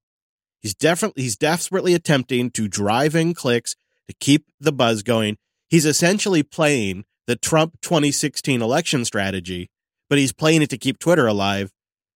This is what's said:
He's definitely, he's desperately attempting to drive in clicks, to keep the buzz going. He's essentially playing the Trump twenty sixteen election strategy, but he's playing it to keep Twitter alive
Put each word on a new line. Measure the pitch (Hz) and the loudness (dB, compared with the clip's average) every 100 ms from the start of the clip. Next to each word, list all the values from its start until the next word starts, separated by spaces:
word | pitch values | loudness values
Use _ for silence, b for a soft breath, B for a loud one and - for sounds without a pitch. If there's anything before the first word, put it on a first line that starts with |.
| _ _ _ _ _ _ | _ _ _ _ _ _
He's | 107 | -10
definitely, | 95 151 170 214 - | 0 0 0 -2 -4
he's | 127 110 | -6 -2
desperately | 151 170 - 185 180 | 0 0 -2 -2 0
attempting | 175 - 143 123 127 123 | 0 2 0 0 -2 -2
to | - 107 | -4 -4
drive | 101 101 113 151 160 | -2 0 2 0 0
in | 165 175 | 0 -2
clicks, | 131 120 - - _ _ - | 0 0 -2 -12 _ _ -20
to | - | -4
keep | - 143 - _ | 2 2 2 _
the | 147 | -2
buzz | 135 120 110 | 2 2 2
going. | 101 117 107 107 _ _ _ | 0 0 0 -4 _ _ _
He's | 165 151 | 2 2
essentially | 143 170 202 208 175 | 2 0 0 0 0
playing | 135 - 151 139 98 92 - _ - | 0 0 0 2 -2 -6 -12 _ -6
the | 120 | -4
Trump | - 160 165 - | 0 2 0 -4
twenty | - 165 147 | -2 0 2
sixteen | 139 147 - - 127 | 0 -4 -4 -4 -2
election | 113 147 175 139 113 | 0 -2 -2 -2 -2
strategy, | 107 98 95 87 90 90 _ _ _ _ | -4 -4 -4 -8 -10 -12 _ _ _ _
but | 143 | 0
he's | 135 | 0
playing | - 156 160 | 0 2 2
it | 147 | 2
to | 120 | -2
keep | 170 - | -6 -2
Twitter | 165 170 117 | 0 2 2
alive | 104 98 98 98 - _ _ _ | 0 -2 -2 -6 -12 _ _ _